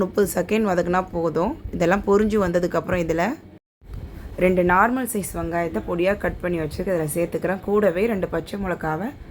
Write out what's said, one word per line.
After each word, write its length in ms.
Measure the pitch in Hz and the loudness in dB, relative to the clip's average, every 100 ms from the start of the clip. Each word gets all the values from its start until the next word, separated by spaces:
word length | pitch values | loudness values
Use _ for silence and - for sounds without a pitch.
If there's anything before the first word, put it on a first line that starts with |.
முப்பது 240 | 185 208 196 - | 2 2 2 0
செகண்ட் 340 | 175 214 208 | 0 2 2
வதக்குனா 320 | 175 175 180 180 175 | 2 2 0 0 -2
போதும். 360 | 165 156 196 320 - 175 | 0 0 -2 -4 -6 0
இதெல்லாம் 300 | 175 196 202 | 2 2 4
பொரிஞ்சு 300 | 202 214 214 | 4 4 2
வந்ததுக்கப்புறம் 580 | 185 180 175 170 147 180 165 | 2 2 2 0 0 0 0
இதுல 200 | 160 196 311 - - _ _ - - - - - - 185 | 0 0 -2 -12 -20 _ _ -14 -12 -12 -14 -10 0 2
ரெண்டு 180 | 185 175 | 4 4
நார்மல் 380 | 180 226 262 247 | 6 4 2 -2
சைஸ் 200 | 214 175 175 | -4 -4 -6
வெங்காயத்தை 420 | 165 170 170 170 196 | -4 -2 -2 -4 -4
பொடியா 240 | 175 180 202 | 0 0 0
கட் 160 | 180 - | -2 -2
பண்ணி 160 | 180 170 | -2 -2
வச்சிருக்கு, 300 | 156 - 185 175 | -4 -4 -2 -2
இதுல 140 | 156 170 | 0 -2
சேர்த்துக்கிறேன். 440 | 170 165 175 190 - | -2 -2 -2 -4 0
கூடவே 380 | 208 202 170 226 | 2 4 2 0
ரெண்டு 160 | 202 185 165 | 0 -2 -4
பச்சை 240 | 160 202 | -4 -6
மிளகாவை 460 | 196 170 160 156 226 - - | -4 -4 -2 -4 -4 -8 -14